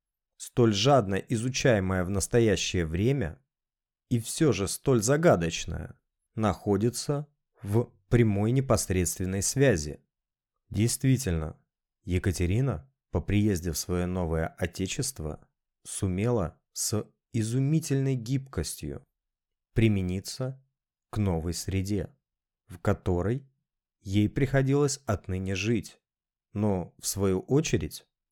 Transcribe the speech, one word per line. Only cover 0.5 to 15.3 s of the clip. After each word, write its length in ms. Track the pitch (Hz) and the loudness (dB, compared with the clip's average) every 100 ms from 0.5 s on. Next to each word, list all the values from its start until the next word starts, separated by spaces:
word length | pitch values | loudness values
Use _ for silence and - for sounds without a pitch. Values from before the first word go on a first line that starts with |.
| - 117 | 2 4
жадно 420 | 101 123 139 95 95 | 4 4 4 4 -2
изучаемая 880 | - 113 127 131 139 107 92 92 | -2 -4 -2 0 4 4 2 0
в 60 | 90 | 0
настоящее 760 | 98 - 120 113 90 - 92 80 | -2 0 4 4 2 0 -2 -2
время 540 | 87 113 139 80 - _ _ _ _ _ _ _ | 0 0 0 -4 -8 _ _ _ _ _ _ _
и 100 | 120 | -4
всё 340 | 110 - 156 | -2 0 2
же 140 | 98 95 | 2 -2
столь 340 | - - 123 | -2 0 2
загадочная, 1000 | 104 147 170 101 82 - 90 80 85 - _ _ _ - | 2 4 4 4 2 -4 -6 -10 -10 -16 _ _ _ -2
находится 920 | 107 - 104 98 120 - - 143 147 _ _ _ | -2 0 0 0 0 -2 -4 -6 -6 _ _ _
в 300 | 98 110 123 _ _ | -2 0 0 _ _
прямой 420 | 117 113 98 107 | 4 4 2 2
непосредственной 920 | 131 135 110 - 92 85 - 92 98 | 0 2 0 2 0 0 -2 -4 -2
связи". 600 | - 131 139 90 73 - _ _ _ _ _ _ _ | -2 2 4 4 -2 -10 _ _ _ _ _ _ _
Действительно, 880 | 95 117 - 131 131 - 82 78 - _ _ _ _ | 0 0 2 2 2 2 -2 -4 -10 _ _ _ _
Екатерина 840 | - 90 101 85 87 104 135 82 - _ _ | -4 -2 0 0 0 0 0 -4 -10 _ _
по 120 | 90 | -4
приезде 500 | - 101 104 90 87 | 0 2 2 0 -2
в 60 | 80 | -6
своё 280 | - 90 90 | -4 -2 -2
новое 420 | 92 85 80 80 | -2 -2 -2 -2
отечество 920 | - 87 - 95 - 131 - 78 | -4 -8 -4 -6 -4 -6 -8 -10